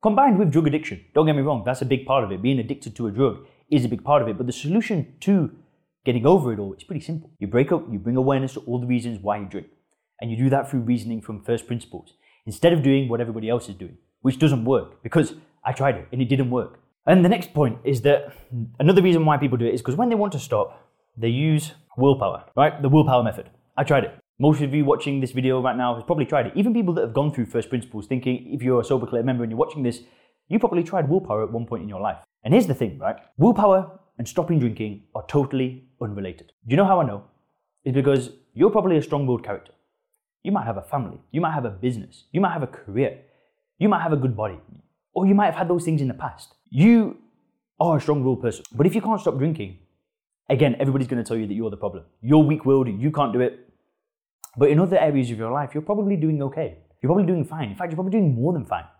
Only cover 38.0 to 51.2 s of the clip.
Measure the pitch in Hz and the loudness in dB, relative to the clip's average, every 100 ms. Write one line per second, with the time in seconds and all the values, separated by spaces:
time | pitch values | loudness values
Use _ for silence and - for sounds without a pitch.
38 | 135 139 123 - _ - 185 214 185 160 | 2 2 -2 -14 _ 2 4 4 2 0
39 | - 147 135 120 104 98 - _ _ _ | 0 -2 0 -2 -4 -10 -12 _ _ _
40 | _ _ _ _ - 202 117 104 - 143 | _ _ _ _ -4 -2 -2 -6 -6 -6
41 | 104 82 _ 147 165 156 120 98 123 117 | -6 -12 _ -4 -2 -2 -6 -4 -4 -4
42 | 98 _ _ 160 190 165 131 - - 101 | -10 _ _ 0 0 -2 -8 -10 -8 -2
43 | 135 - _ _ _ _ _ _ 214 185 | -2 -4 _ _ _ _ _ _ 0 0
44 | 165 147 127 107 107 82 _ - _ _ | 0 0 0 -2 -6 -8 _ -20 _ _
45 | _ - 190 202 202 156 170 175 165 160 | _ -2 2 4 2 0 -2 -2 0 -2
46 | 135 123 139 - - _ _ 127 202 233 | -2 -6 -10 -12 -20 _ _ 4 6 6
47 | 214 - _ _ _ _ _ _ 170 156 | 4 -4 _ _ _ _ _ _ 0 0
48 | - 147 131 123 123 - - 113 165 220 | 0 0 0 0 -4 -6 -12 0 2 2
49 | 202 214 180 139 147 151 101 92 _ _ | -2 -2 -2 -2 -2 -4 -8 -14 _ _
50 | _ _ _ _ _ 135 147 117 135 135 | _ _ _ _ _ 2 2 2 0 0
51 | 127 123 | -2 -4